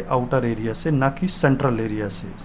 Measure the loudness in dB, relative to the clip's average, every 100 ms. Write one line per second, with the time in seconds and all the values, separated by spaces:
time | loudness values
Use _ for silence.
0 | 0 0 2 0 0 -2 -2 -2 0 2
1 | 2 0 -2 2 2 4 2 0 -2 -2
2 | -4 -4 -8 -12